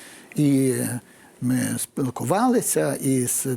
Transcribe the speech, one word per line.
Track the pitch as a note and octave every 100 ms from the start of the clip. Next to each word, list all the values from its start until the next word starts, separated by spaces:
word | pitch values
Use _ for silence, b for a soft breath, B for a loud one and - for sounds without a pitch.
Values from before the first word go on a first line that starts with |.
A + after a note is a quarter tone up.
| B B B -
і | D3 C3+ C3+ A#2+ B2 A#2+ - B B -
ми | B2 B2+ A2+ A#2
спілкувалися | - - C3 - A#2+ F#3 B3+ A#3 D#3 E3 D3+
і | - C3+ C3 A#2+
з | - C3+